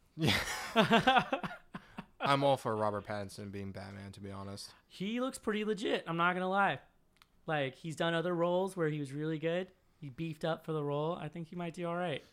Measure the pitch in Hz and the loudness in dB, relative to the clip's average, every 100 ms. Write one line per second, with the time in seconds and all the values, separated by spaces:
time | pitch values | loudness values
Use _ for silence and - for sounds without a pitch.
0 | _ - 156 92 - - - 233 202 226 | _ 0 2 2 0 -4 0 4 6 6
1 | 254 262 - - - - - - - - | 8 6 4 -2 -4 -8 -14 -18 -16 -18
2 | - - - 139 139 131 127 110 107 104 | -16 -2 2 4 4 2 2 0 0 0
3 | 98 104 98 - 101 101 98 95 98 98 | -4 -6 -8 -10 -10 -8 -8 -8 -10 -12
4 | 98 98 98 98 98 101 - - _ - | -14 -12 -10 -10 -10 -10 -12 -18 _ -8
5 | 190 240 262 - - 214 214 208 254 208 | -4 -2 -2 -4 -2 0 0 0 0 0
6 | - 165 175 180 185 196 196 139 - _ | 0 2 2 2 2 4 4 2 -6 _
7 | _ _ _ _ - 156 135 131 165 147 | _ _ _ _ -4 -2 -2 -4 -8 -2
8 | 170 165 165 175 175 180 190 185 160 151 | 0 2 2 2 4 4 2 2 0 0
9 | 139 143 156 160 160 175 185 - _ - | -4 -4 -2 -2 0 -2 -4 -10 _ -16
10 | 147 127 165 151 165 160 - 156 147 143 | -12 -6 -6 -4 -2 -2 -2 -2 0 0
11 | 156 175 147 170 160 175 170 165 170 175 | 0 -2 -6 -8 -8 -6 -6 -4 -4 -2
12 | 180 139 - | -2 -4 -8